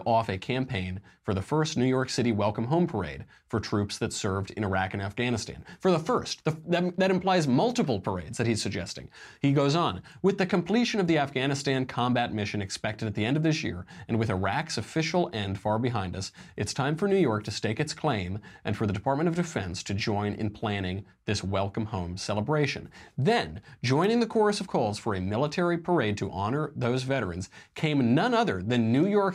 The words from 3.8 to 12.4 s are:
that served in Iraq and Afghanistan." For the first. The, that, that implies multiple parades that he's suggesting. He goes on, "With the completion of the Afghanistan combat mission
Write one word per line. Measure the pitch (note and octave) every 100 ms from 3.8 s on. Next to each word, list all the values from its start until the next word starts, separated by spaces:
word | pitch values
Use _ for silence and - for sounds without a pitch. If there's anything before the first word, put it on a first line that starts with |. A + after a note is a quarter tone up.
| G#2 -
that | G#2
served | - G#2 F#2+ G2
in | -
Iraq | G2+ F#2+ F#2+
and | G2+
Afghanistan." | G2 - B2 A2 - D2 - -
For | F#3
the | E3
first. | D#3+ A#3 - -
The, | D#3 D#3 E3+
that, | F3 F3+ F3+
that | F#3+
implies | F3+ F#3+ F#3 C#3+
multiple | B2+ A#3 A#3+ D#3 G2+
parades | G#2+ F#2 D#2+ A2+
that | A2+
he's | A2
suggesting. | G#2 G2+ E2+ - B1+ - - -
He | C#3
goes | C#3+ C#3 E3+
on, | D3 F2+ - -
"With | F#3+ G3+
the | F#3
completion | F#3 F3 A#3 A#3 G3+
of | F3
the | D#3
Afghanistan | C#3 B2+ C3+ C#3 C#3+ C3
combat | B2 - B2 A#2+ A#2+
mission | G#2